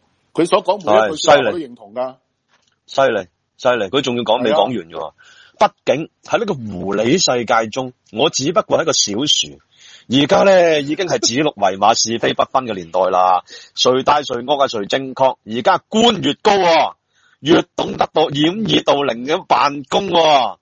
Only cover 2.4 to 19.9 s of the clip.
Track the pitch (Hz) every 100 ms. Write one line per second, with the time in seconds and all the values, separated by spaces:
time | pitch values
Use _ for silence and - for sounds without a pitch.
2.4 | _ _ _ _ _ - 135 107 90 _
3.4 | _ _ 131 120 98 131 139 120 107 120
4.4 | 123 104 104 117 82 80 76 - _ -
5.4 | _ - 208 - - 127 - _ - 160
6.4 | 214 147 110 90 90 101 117 180 - 123
7.4 | 110 117 113 135 131 - _ 107 156 -
8.4 | 135 214 - 135 160 - 104 101 147 -
9.4 | 73 71 _ _ - - - 131 147 160
10.4 | 196 185 170 151 139 214 185 131 - 120
11.4 | 151 101 98 95 104 117 113 113 127 123
12.4 | - 135 123 95 82 90 92 92 92 90
13.4 | - - - - 127 127 135 147 135 123
14.4 | 123 143 131 110 98 135 135 127 131 -
15.4 | - 113 190 175 - 214 233 196 139 139
16.4 | 214 202 175 160 117 - _ _ _ _
17.4 | 135 - - - 185 196 - 160 160 143
18.4 | 156 208 196 - - 139 139 117 127 180
19.4 | - 120 139 143 135